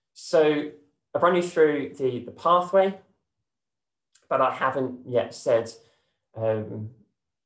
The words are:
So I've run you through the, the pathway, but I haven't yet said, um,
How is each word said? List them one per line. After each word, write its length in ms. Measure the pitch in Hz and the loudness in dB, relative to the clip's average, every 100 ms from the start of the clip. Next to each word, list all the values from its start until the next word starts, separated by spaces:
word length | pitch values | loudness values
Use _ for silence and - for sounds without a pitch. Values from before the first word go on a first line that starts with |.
| _ | _
So 600 | - - 170 151 147 147 - _ _ _ | -20 0 4 4 2 -4 -12 _ _ _
I've 80 | - | 0
run 140 | 175 180 | 2 2
you 60 | |
through 520 | 175 165 156 143 131 - | 0 4 4 2 -6 -4
the, 280 | 131 120 | -4 -4
the 80 | 98 | -10
pathway, 680 | - 165 180 180 196 196 196 _ _ _ _ _ _ _ _ _ _ _ _ _ | -4 2 2 4 2 2 -2 _ _ _ _ _ _ _ _ _ _ _ _ _
but 120 | 131 | 0
I 120 | 127 | 0
haven't 500 | - 131 139 127 - 131 | 0 -4 -2 -4 -8 -4
yet 280 | 120 - - | -4 -4 -6
said, 340 | 123 113 113 - _ _ _ _ _ 110 | 0 0 0 -12 _ _ _ _ _ -6
um, 540 | 110 110 104 110 107 - _ _ _ _ | -2 -2 -6 -12 -14 -16 _ _ _ _